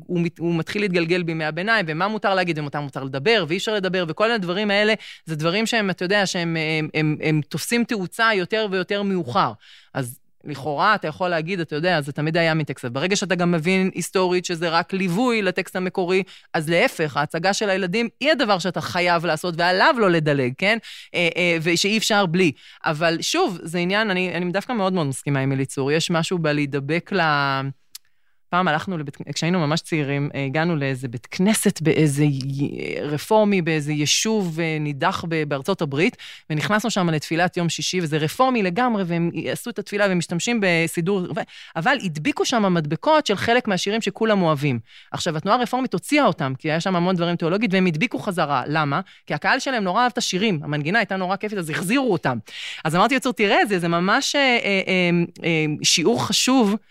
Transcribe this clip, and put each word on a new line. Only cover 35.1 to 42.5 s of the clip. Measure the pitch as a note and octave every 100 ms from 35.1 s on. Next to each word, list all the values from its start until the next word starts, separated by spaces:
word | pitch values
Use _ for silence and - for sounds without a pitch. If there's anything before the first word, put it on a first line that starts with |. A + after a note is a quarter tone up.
| F#3+ E3+
ב-, | D#3+
בארצות | D3+ C#3+ C3+ F#3+
הברית, | D#3 C#3 G3+ - - - -
ונכנסנו | D3+ D3 G#3 A#3
שם | G3 F3
לתפילת | D#3 - D#3+ F3+ -
יום | E3+
שישי, | - D3 F#3
וזה | D#3+ D3+
רפורמי | D#3 - C4 A#3+
לגמרי, | F#3+ F3+ B3 G#3+ F3
והם | E3+ E3+ - -
עשו | F3 A#3+
את | A3
התפילה, | G3+ G3+ G3+
והם | F3+
משתמשים | - E3+ A#3+ A#3+
בסידור, | G3 E3 E3 - E3+ G3+ F3+ F3
ו-, | - - - -
אבל | F#3 C#4
הדביקו | F#3+ D3+ D3+ -
שם | G4